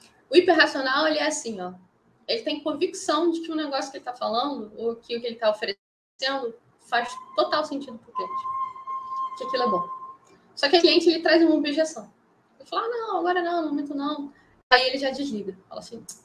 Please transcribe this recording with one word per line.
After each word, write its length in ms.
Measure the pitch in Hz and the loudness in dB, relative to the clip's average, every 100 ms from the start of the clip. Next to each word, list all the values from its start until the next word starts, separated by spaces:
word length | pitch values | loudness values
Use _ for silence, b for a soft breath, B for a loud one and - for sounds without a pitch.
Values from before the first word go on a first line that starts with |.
| b b - | b b 4
o 80 | 302 | 6
hiperracional, 720 | 359 311 294 294 262 269 311 | 8 6 6 4 0 2 2
ele 120 | 302 | 2
é 80 | 294 | 0
assim, 340 | 302 233 196 | -2 -6 -8
ó. 140 | 180 185 - _ _ _ - | -8 -10 -20 _ _ _ -6
Ele 160 | - | -4
tem 200 | 302 294 | -2 -4
convicção 680 | 311 285 359 - - 302 339 | -4 -2 -2 -2 0 2 2
de 100 | 330 | 0
que 100 | 320 | -2
o 40 | |
negócio 360 | 311 294 269 - | -4 -2 -4 -4
que 60 | 269 | -8
ele 80 | |
tá 100 | 247 | -12
falando, 580 | 240 208 226 285 247 208 - | -6 -2 0 -2 -4 -8 -6
ou 200 | 226 233 | -4 -4
que 200 | - 233 | -6 -6
o 40 | |
que 60 | 240 | -6
ele 100 | 226 | 0
tá 120 | 220 | 0
oferecendo, 1040 | 214 208 202 _ _ _ - 269 269 240 - _ _ | 2 -4 -8 _ _ _ -6 -4 -2 -4 -10 _ _
faz 280 | - 240 240 - - - | -2 -2 -2 -8 -6 0
total 280 | - 302 | 2 2
sentido 340 | 302 285 - - | -2 -6 -8 -14
pro 140 | - | -10
cliente. 300 | 1017 1047 1077 1047 1077 1077 1047 1047 1047 1047 1047 1077 1047 | -8 -6 -6 -4 -4 -6 -8 -10 -10 -8 -6 -6 -8
Que 60 | |
aquilo 180 | - 254 | -4 -2
é 60 | 240 | 0
bom. 200 | 202 - - - - _ - _ | 0 -4 -10 -16 -20 _ -20 _
Só 140 | - 285 | -2 -2
que 80 | 349 | 2
o 40 | |
cliente, 280 | 330 330 339 | 4 6 4
ele 140 | 320 | 4
traz 200 | 339 330 | 4 6
uma 120 | 320 | 6
objeção. 580 | 311 294 294 311 226 202 _ _ _ _ _ | 4 2 0 0 -2 -16 _ _ _ _ _
Ele 100 | - | -6
fala, 140 | 349 | -4
"Ah, 60 | 466 | -2
não, 300 | 480 440 370 | -4 -2 0
agora 220 | 349 359 | 2 2
não, 220 | 339 349 | 0 0
no 60 | 311 | 0
momento 260 | 285 285 | -2 -2
não." 380 | 285 294 294 285 b b b - | -4 -4 -4 -8 b b b 2
Aí 180 | 254 262 | 4 4
ele 100 | 269 | 0
já 120 | 269 | -2
desliga. 460 | 269 277 214 190 180 - | -2 -6 -6 -8 -12 -12
Fala 120 | - | -14
assim, 240 | - 233 - - | -14 -16 -16 -20